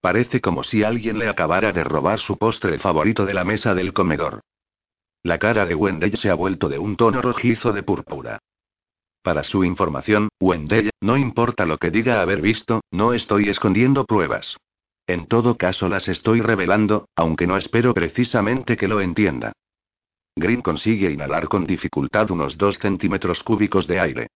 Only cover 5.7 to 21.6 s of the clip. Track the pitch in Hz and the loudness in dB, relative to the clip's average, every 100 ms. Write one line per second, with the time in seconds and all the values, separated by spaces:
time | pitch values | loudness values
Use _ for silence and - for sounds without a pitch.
5.7 | 87 101 82 92 110 104 82 92 90 78 | 2 0 0 -2 0 0 0 0 -2 -2
6.7 | 69 98 98 113 127 123 120 120 113 120 | -2 -4 2 2 2 -2 0 0 0 0
7.7 | 101 98 92 - 69 60 - _ _ _ | -2 -2 -4 -4 -12 -10 -14 _ _ _
8.7 | _ _ _ _ _ - 78 71 98 90 | _ _ _ _ _ -2 -2 0 0 0
9.7 | 87 87 69 - 104 104 _ 92 85 76 | 0 -2 -2 0 2 0 _ 0 0 0
10.7 | 110 107 - 98 131 127 - 117 113 87 | 2 0 -2 0 2 2 0 -2 0 -2
11.7 | 78 87 92 117 113 87 95 90 110 - | 0 0 0 0 2 2 2 0 -2 -2
12.7 | 113 - 87 110 120 - 104 101 98 107 | -2 -2 0 2 0 0 2 2 0 2
13.7 | 95 127 139 123 107 78 52 - - _ | 4 4 4 2 0 0 -4 -8 -18 _
14.7 | _ _ _ - 87 78 117 120 117 90 | _ _ _ -6 -4 0 2 2 2 0
15.7 | 92 92 95 - 87 - 117 110 107 90 | 0 -2 -2 -4 -4 2 2 2 0 2
16.7 | 101 104 104 - - 82 80 87 95 - | 2 4 0 -2 -2 0 0 0 0 0
17.7 | 113 123 113 85 - 123 120 101 127 127 | 0 2 2 -2 -2 0 0 0 -2 -2
18.7 | 113 95 107 95 85 101 65 55 - _ | -2 0 0 -2 2 0 0 -8 -12 _
19.7 | _ _ _ _ _ _ - 87 120 92 | _ _ _ _ _ _ -4 -2 -2 -2
20.7 | 78 107 110 95 73 69 76 78 101 | -2 0 0 0 -2 -4 -4 -2 -2